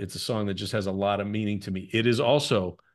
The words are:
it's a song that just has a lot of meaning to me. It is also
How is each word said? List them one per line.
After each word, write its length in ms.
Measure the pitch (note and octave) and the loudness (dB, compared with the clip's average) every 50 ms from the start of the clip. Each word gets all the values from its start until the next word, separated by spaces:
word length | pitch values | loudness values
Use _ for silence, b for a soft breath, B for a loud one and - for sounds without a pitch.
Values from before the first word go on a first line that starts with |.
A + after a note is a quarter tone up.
it's 140 | G2+ F#2 - | -8 -8 -8
a 60 | - | -8
song 260 | - - A#2+ G#2+ G#2 | -4 -4 -2 -2 0
that 80 | G2+ F#2+ | -2 -2
just 160 | F#2 G#2 F#2+ | -4 -4 -4
has 160 | - G#2+ F#2+ | -2 -2 -2
a 60 | G2 F#2+ | -2 -2
lot 280 | G2 G2 G2+ G2+ G2+ | 0 2 2 2 0
of 60 | G2 | 0
meaning 320 | G#2 G#2 A2 G#2+ G#2 G#2 F#2+ | -2 -2 -2 -2 -2 -2 -4
to 120 | - G2+ F#2 | -4 -4 -6
me. 180 | F#2 - - - | -6 -6 -2 0
It 140 | A2+ A2+ | 2 4
is 140 | A#2+ A#2+ A#2 | 4 4 4
also 580 | - A#2+ C#3 D3 C#3+ - A#2+ G2+ F#2 F2+ - b b b b | 4 4 4 4 4 2 2 2 2 0 -4 b b b b